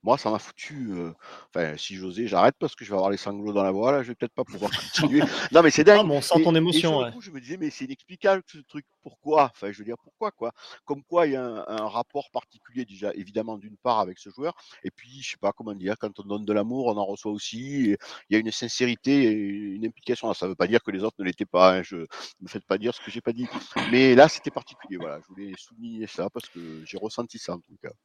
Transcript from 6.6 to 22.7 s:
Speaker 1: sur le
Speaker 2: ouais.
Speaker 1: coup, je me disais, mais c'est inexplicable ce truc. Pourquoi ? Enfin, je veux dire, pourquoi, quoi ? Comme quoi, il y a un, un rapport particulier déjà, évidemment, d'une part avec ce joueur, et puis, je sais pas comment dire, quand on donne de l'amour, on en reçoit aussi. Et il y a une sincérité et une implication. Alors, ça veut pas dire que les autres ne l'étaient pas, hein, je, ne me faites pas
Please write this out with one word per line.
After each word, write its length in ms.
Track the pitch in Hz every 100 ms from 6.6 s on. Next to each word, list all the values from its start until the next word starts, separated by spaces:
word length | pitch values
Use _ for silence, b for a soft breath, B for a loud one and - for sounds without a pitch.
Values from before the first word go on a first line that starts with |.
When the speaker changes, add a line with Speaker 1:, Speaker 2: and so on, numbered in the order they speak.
| 165 160 170
Speaker 1:
sur 100 | 151
le 60 | 120
Speaker 2:
ouais. 60 |
Speaker 1:
coup, 100 | 120
je 80 | -
me 100 | 143
disais, 180 | 123 180
mais 120 | 156
c'est 160 | - 131
inexplicable 560 | 135 _ 185 202 190 -
ce 60 | 160 139
truc. 180 | 151 - _
Pourquoi ? 480 | - _ 147 156 135 _
Enfin, 160 | 101
je 60 | 98
veux 80 | 107
dire, 120 | 117
pourquoi, 280 | _ _ 214
quoi ? 200 | _ 117 - b b
Comme 200 | - 143
quoi, 240 | 135 170 160
il 60 |
y 20 | 131
a 80 | 123
un, 180 | 101 -
un 200 | 110 107
rapport 300 | 110 120 143 -
particulier 500 | 127 - _ _ 120
déjà, 300 | 117 98 101
évidemment, 440 | - 95 104 110 107
d'une 200 | 104 104
part 220 | 123 113
avec 180 | 95 98
ce 140 | 104
joueur, 240 | 110 151 - b b
et 60 | 185
puis, 320 | _ 120 135
je 100 | 127
sais 60 | -
pas 120 | 101
comment 240 | - 110 98
dire, 200 | 92 110
quand 200 | 107 101
on 40 |
donne 220 | 101 104 104
de 80 |
l'amour, 340 | 107 107 127 123
on 100 | 104
en 80 | 98
reçoit 260 | 104 107
aussi. 600 | 104 - 110 135 143 117
Et 60 | 104 B B B
il 40 |
y 20 | 107
a 40 |
une 120 | 113
sincérité 720 | - 120 - 127 117 127 139
et 80 | 123
une 540 | 107 101 101 104 98 110
implication. 420 | - - 123 113
Alors, 80 | 95
ça 120 | 95
veut 80 | 92
pas 120 | 90
dire 140 | 113
que 80 | -
les 140 | 98
autres 140 | 107 _
ne 60 | 95
l'étaient 200 | 90 101
pas, 300 | 90 92 92
hein, 80 |
je, 120 | 90 90
ne 40 | 80 B B -
me 60 | 92
faites 180 | 107
pas 120 | _